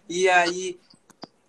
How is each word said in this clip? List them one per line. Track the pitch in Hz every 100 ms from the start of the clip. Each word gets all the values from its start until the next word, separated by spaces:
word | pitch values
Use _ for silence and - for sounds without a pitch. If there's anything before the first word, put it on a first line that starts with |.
| -
E | 175 185
aí, | 180 175 180 185 180 _ _ _ _ - _